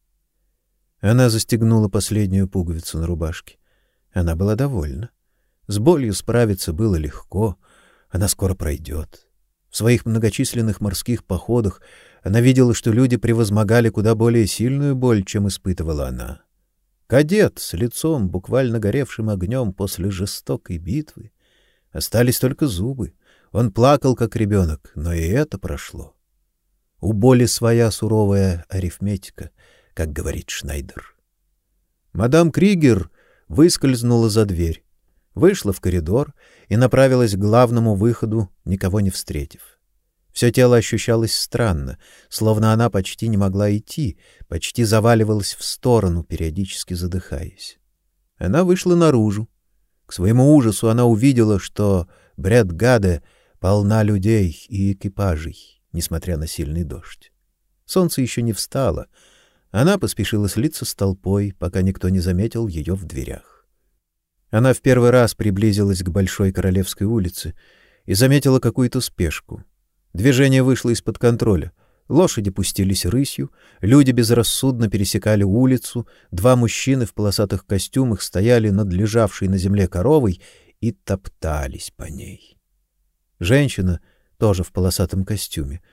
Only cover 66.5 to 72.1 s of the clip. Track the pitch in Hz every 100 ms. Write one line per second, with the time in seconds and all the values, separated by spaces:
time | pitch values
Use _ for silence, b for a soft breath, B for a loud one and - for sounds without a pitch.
66.5 | 95 95 92 92 - 101 117 90 - 85
67.5 | - b b b b - 98 131 143 139
68.5 | 131 117 - 123 127 - - 85 - -
69.5 | - - _ _ _ _ 87 123 127 139
70.5 | 131 131 123 120 113 - 101 120 120 117
71.5 | 90 82 - _ _ -